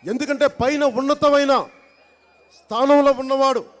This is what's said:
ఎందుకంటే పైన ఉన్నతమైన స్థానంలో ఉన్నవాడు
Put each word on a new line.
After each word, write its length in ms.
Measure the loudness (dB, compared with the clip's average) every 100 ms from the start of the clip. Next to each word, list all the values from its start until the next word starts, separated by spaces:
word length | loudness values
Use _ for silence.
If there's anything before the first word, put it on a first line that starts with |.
| -8
ఎందుకంటే 360 | -6 -4 -2 -2 0
పైన 240 | -4 0 -2 -2
ఉన్నతమైన 520 | -2 0 2 2 2 0 -2 -16 _ _ _ _ _ _ _ _
స్థానంలో 540 | _ -2 4 4 4 0
ఉన్నవాడు 400 | -2 0 0 -2 -8 -20